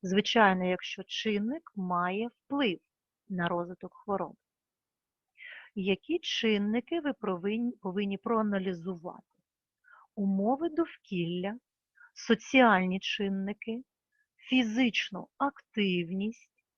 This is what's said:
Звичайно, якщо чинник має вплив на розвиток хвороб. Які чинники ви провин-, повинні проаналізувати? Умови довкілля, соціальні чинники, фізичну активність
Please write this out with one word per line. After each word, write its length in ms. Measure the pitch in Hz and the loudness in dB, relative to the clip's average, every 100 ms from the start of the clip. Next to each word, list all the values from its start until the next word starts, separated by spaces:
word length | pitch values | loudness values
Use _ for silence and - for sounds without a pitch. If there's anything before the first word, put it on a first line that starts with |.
| 190 | 2
Звичайно, 580 | 190 214 233 208 185 | 2 4 6 6 6
якщо 380 | 185 180 - - | 0 -2 -4 -12
чинник 720 | 190 - 220 208 214 302 - - | -10 -6 -2 -2 -2 -4 -8 -8
має 520 | 180 175 180 196 233 | -2 0 0 0 -4
вплив 500 | _ _ 277 254 175 _ _ _ _ _ | _ _ 0 0 0 _ _ _ _ _
на 200 | 185 170 | -4 -2
розвиток 440 | 175 175 180 180 | -2 -4 -8 -16
хвороб. 420 | - - 196 160 - _ _ _ _ _ _ _ _ _ _ - - - | -16 -4 -4 -4 -10 _ _ _ _ _ _ _ _ _ _ -20 -18 -14
Які 440 | - 190 190 - 339 | -4 0 0 0 -4
чинники 800 | - - 226 208 202 226 247 339 | -2 -2 2 2 2 -2 -2 -2
ви 120 | 294 | -2
провин-, 600 | 254 196 180 185 220 240 - | -4 -4 -2 -2 -2 -2 -4
повинні 380 | 196 180 202 196 | -6 -4 -2 -4
проаналізувати? 1160 | - 226 214 202 185 175 170 180 165 - _ _ _ _ _ _ _ - _ | -2 0 2 0 -2 -6 -8 -10 -10 -16 _ _ _ _ _ _ _ -20 _
Умови 540 | - 196 190 208 277 330 | -4 0 2 2 0 0
довкілля, 920 | 311 330 - _ 185 165 175 185 233 _ _ _ _ - | 0 -2 -4 _ -4 -2 -2 -4 -8 _ _ _ _ -20
соціальні 840 | - - 226 - 262 247 190 185 190 | -18 2 2 4 6 8 6 4 -2
чинники, 840 | - - 196 196 196 208 - 226 262 _ _ _ _ _ | -4 -2 -2 -2 -4 -8 -8 -10 -10 _ _ _ _ _
фізичну 920 | - 262 233 214 254 - - 185 - _ | 0 2 2 2 2 2 -4 -8 -12 _
активність 1300 | 277 - _ - 202 180 165 190 208 226 _ _ _ | -4 -4 _ -2 2 2 0 -4 -4 -6 _ _ _